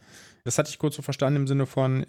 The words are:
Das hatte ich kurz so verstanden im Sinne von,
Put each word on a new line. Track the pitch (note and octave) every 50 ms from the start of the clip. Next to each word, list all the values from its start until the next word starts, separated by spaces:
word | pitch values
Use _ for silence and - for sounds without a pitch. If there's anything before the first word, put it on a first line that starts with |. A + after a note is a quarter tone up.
| - - - - - - - _ -
Das | A#2+ - -
hatte | D3 -
ich | -
kurz | - - D3 -
so | -
verstanden | C3+ - C3+ - C3+ C3+ D3
im | C#3+ C#3
Sinne | C3+ C#3 C#3 C3
von, | C3 - C3+ C3 C3 C3 B2+ -